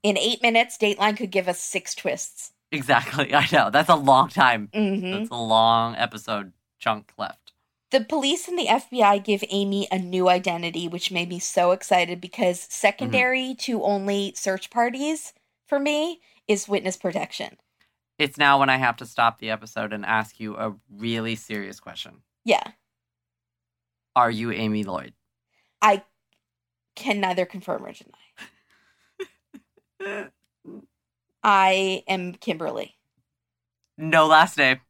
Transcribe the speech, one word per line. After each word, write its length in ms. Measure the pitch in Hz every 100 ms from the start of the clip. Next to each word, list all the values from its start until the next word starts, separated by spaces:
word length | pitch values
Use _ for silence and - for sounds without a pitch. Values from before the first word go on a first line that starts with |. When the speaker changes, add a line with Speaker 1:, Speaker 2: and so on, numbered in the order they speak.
Speaker 1:
In 140 | 208 196
eight 240 | 202 233
minutes, 360 | 240 226 240 -
Dateline 380 | 208 202 208 208
could 140 | 214
give 160 | 190 180
us 120 | 175
six 360 | - 190 - -
twists. 560 | 180 127 - - - _ _
Speaker 2:
Exactly. 600 | 151 123 123 - 151 139
<laughs> 0 |
I 140 | 143 -
know. 180 | - 101
That's 200 | 123 160
a 60 | 160
long 320 | 139 131 -
time. 380 | - 131 117 104
Speaker 1:
Mm-hmm. 380 | 214 208 196 185
Speaker 2:
That's 180 | 190 226
a 40 | 120
long 600 | 113 110 113 113 117 117
episode 560 | 117 107 - 107 98 _ _ _
chunk 340 | - 107 _ -
left. 360 | 98 - _ _ _ _ _
Speaker 1:
The 120 | 269
police 460 | 220 311 277 349 -
and 100 | 349
the 80 | 302
F 220 | 240 -
B 120 | 247
I 160 | 202 202
give 260 | 196 196 -
Amy 380 | 196 196 196 196
a 60 | 185
new 300 | 180 185 180
identity, 580 | 180 185 170 170 170 175
which 220 | 175 -
made 200 | 185 175
me 100 | 175
so 320 | - - 175
excited 480 | 185 - 185 175 175
because 480 | 180 - 190 175 -
secondary 800 | - 202 - 254 254 254 262 262
Speaker 2:
Mm-hmm. 40 | 262 -
Speaker 1:
to 120 | 226
only 500 | - 202 196 202 196 -
search 340 | - 190 -
parties 640 | 240 240 254 294 311 - _ _ _ _
for 140 | 277
me 420 | 285 294 320 330 _ _ -
is 200 | 208 -
witness 280 | 202 190 185
protection. 600 | 185 170 151 - - _ _ _ _ _ _ _
Speaker 2:
It's 180 | 143 143
now 220 | 143 139
when 100 | 135
I 80 | 131
have 200 | 127 120
to 80 | 113
stop 340 | - 117 113
the 100 | 110
episode 440 | 110 110 - 110
and 120 | 107 101
ask 340 | 110 107 _
you 180 | 110 104
a 180 | 110 101 _
really 440 | 101 113 117 113 110
serious 440 | - 104 98 -
question. 420 | - 85 - _ _ _
Speaker 1:
Yeah. 280 | 226 190 - _ _ _ _ _ _ _ _ _ _ _ _ _ _ -
Speaker 2:
Are 160 | 120
you 200 | 110 117
Amy 320 | 107 110 107
Lloyd? 300 | 98 90 62 _ _ _ _ _ _ _
Speaker 1:
I 220 | 214 202 - _ _ _ _ _ _ _ _ -
can 260 | 262 202
neither 240 | 190 180 180
confirm 400 | 190 180 170 -
or 80 |
deny. 1300 | - - _ _ _ - _ _ _ _ _ _ _ 381 _ _ - _ _ _ _
Speaker 2:
<laughs> 300 | 392 403 - _ _ _ - - - _ _ _ _ _
Speaker 1:
I 600 | 214 202 190 190 190 190 -
am 260 | 190 180
Kimberly. 640 | 175 - 160 160 117 98 _ _ _ _ _ _ _ _ _ _ -
Speaker 2:
No 300 | 156 160 156
last 300 | 156 160 -
name. 220 | 135 131 _